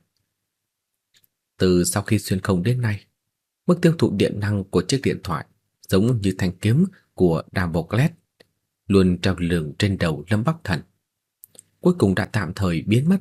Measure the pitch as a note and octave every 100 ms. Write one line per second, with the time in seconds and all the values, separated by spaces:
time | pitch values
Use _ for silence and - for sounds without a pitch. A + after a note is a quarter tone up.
0 | _ _ _ _ _ _ _ _ _ _
1 | _ _ _ _ _ - F#2 F2+ F2 G#2
2 | - G#2 - F#2+ - F#2 F#2+ B2 A2+ G2+
3 | _ _ _ _ _ _ - F3 E3+ D#3
4 | A#2 G2 G2 G#2 G2+ G2+ F#2+ F2+ - C3+
5 | G2 - - D#2 - _ _ _ - G2
6 | A2+ A#2+ G2 F#2 F#2 - G#2 C3 F#3 -
7 | _ - F2+ D#2+ - - F2 E2 D#2+ G#2+
8 | D#3+ - _ _ _ _ _ _ - G2
9 | F#2 F2 G2 F2 E2+ E2+ D2+ C#2 G#2 F#2
10 | F2 C#2+ D2 G#2+ C3 D#3+ - D#2 - _
11 | _ _ _ _ - _ _ _ E3+ F3+
12 | G#2 F#2 F#2 G#2+ E2+ F#2 F#2 E2 G2 A2+
13 | D#3 F#3+